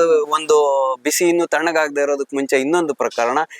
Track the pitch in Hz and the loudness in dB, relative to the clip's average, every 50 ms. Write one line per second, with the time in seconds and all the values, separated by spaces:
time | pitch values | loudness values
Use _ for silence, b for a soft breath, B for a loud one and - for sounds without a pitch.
0 | 170 165 160 151 147 147 151 156 156 151 151 151 147 143 139 139 135 131 131 127 | 4 4 2 2 0 0 -2 -2 2 2 2 4 4 2 2 0 0 -2 -2 -4
1 | 123 147 - - 180 170 170 170 170 - - 151 160 170 160 160 156 147 143 143 | -4 -4 -2 0 0 2 2 0 0 0 -2 -2 0 0 0 0 -2 -2 -2 -2
2 | 143 143 143 139 139 - 143 135 139 131 143 131 127 147 165 180 170 151 135 - | -2 0 -2 -2 -4 -6 -6 -6 -2 0 0 0 0 0 0 0 0 -2 -2 -4
3 | 123 113 - - 117 120 123 151 156 - B | -4 -4 -2 -2 -2 0 0 -2 -4 -4 B